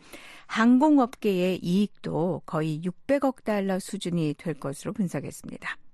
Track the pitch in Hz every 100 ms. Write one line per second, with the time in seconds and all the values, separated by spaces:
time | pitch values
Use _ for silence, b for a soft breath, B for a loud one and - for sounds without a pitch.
0 | B B B B B - 233 247 311 294
1 | 240 - 214 180 185 185 170 190 208 -
2 | - 151 180 147 - 160 160 151 180 -
3 | - 277 277 - - 208 196 185 - 196
4 | 180 170 156 143 170 147 139 143 - 208
5 | 175 147 - - - - - - -